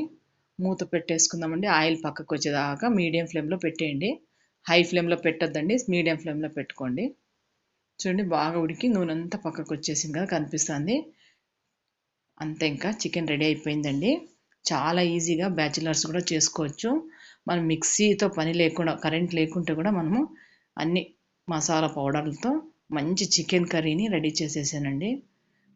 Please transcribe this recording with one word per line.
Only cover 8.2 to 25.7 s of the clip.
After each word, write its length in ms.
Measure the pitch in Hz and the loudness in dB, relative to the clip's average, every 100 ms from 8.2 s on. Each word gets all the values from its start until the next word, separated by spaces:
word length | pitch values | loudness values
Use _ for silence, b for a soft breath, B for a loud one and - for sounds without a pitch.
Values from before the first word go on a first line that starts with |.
| 185 | 2
బాగా 280 | 156 156 170 | 2 2 0
ఉడికి 260 | 160 160 247 | -2 0 2
నూనె 240 | 202 170 | 2 2
అంతా 240 | 160 175 208 | -2 -4 -4
పక్కకు 320 | 160 165 151 | -6 -6 -6
వచ్చేసింది 420 | 147 165 151 156 | -6 -4 -4 -4
కదా, 120 | 151 190 | -4 -2
కనిపిస్తుంది. 720 | 165 143 160 - 143 160 285 - B B B _ _ _ _ _ _ _ _ _ _ | -2 -2 -2 -2 -2 0 -2 -4 B B B _ _ _ _ _ _ _ _ _ _
అంతే, 260 | 156 156 160 | -8 -2 -2
ఇంకా 220 | 139 196 214 | 0 -4 -2
చికెన్ 340 | - 175 156 | -2 -2 0
రెడీ 140 | 147 | 2
అయిపోయిందండి. 640 | 156 151 151 151 147 139 202 339 - _ _ _ | 2 2 0 -2 0 0 2 0 -2 _ _ _
చాలా 380 | - 147 151 175 175 | -2 0 2 2 2
ఈజీగా 400 | 170 165 165 190 | 2 0 0 0
బ్యాచిలర్స్ 540 | 160 151 151 160 151 | 0 0 0 0 0
కూడా 180 | 156 175 175 | 0 -2 0
చేసుకోవచ్చు. 640 | 160 - - 147 - 226 311 B B B B - | 0 0 0 -4 -2 -2 -2 B B B B -2
మనం 160 | 175 | 0
మిక్సీతో 640 | 165 160 - - 208 202 196 | 2 0 0 4 4 4 2
పని 240 | 170 156 | 0 -2
లేకుండా, 380 | 170 160 160 165 - | 2 2 2 -2 0
కరెంట్ 360 | 156 160 175 | 0 0 0
లేకుంటే 380 | 165 156 175 165 | 0 0 0 -2
కూడా 160 | 156 196 | 0 2
మనము 300 | 190 156 226 311 B B B B - | 0 2 0 0 B B B B -4
అన్ని 260 | 156 175 165 _ _ _ - | 0 0 -2 _ _ _ -4
మసాలా 400 | 156 151 160 156 | -2 2 2 2
పౌడర్లతో 640 | 151 139 147 151 147 240 311 - _ _ | 0 0 0 -2 -4 -2 -2 -4 _ _
మంచి 340 | 151 151 185 185 | -2 0 -2 0
చికెన్ 420 | - 170 185 175 | 0 2 2 2
కర్రీని 360 | 165 160 160 220 | 0 0 0 0
రెడీ 220 | 170 156 | 0 0
చేసేసానండి. 760 | 151 151 151 139 151 139 139 196 277 - _ _ _ _ | -2 -4 -2 -4 -2 -4 -2 -2 -4 -8 _ _ _ _